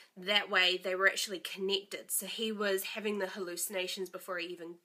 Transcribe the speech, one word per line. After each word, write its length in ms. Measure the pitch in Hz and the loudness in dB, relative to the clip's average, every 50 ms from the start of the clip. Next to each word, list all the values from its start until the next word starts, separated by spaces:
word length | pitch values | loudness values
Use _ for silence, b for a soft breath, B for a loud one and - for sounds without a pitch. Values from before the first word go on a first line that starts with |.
| B B B | B B B
that 340 | 185 180 185 208 208 - 190 | -6 0 2 2 2 4 4
way 280 | 202 185 180 180 185 180 | 4 6 6 6 4 2
they 120 | 185 190 185 | 0 0 2
were 120 | 185 190 | 6 6
actually 320 | 190 - - - 220 196 170 | 6 6 4 -2 -2 -4 -6
connected. 720 | - - - 190 190 190 196 196 196 - - - - - | -6 -6 -6 -2 0 0 0 0 -2 -4 -10 -10 -6 -2
So 160 | - - 202 | -2 -2 -2
he 240 | 190 - - 226 220 | -4 -4 -2 -2 -2
was 340 | 214 202 208 202 190 190 196 | 0 0 2 2 2 2 0
having 340 | - - 220 202 214 208 202 | -2 -6 -4 -2 -2 0 0
the 80 | 190 | -2
hallucinations 840 | 185 - 214 185 175 175 170 - - 208 185 185 180 - 202 185 175 | -2 -4 -6 -6 -6 -4 -4 -4 -2 -2 -2 -2 -2 -4 -4 -6 -6
before 300 | - 180 - - 185 175 | -8 -10 -8 -6 -4 -4
he 80 | 170 | -4
even 300 | 175 175 170 165 170 175 - _ | -6 -8 -8 -10 -12 -12 -8 _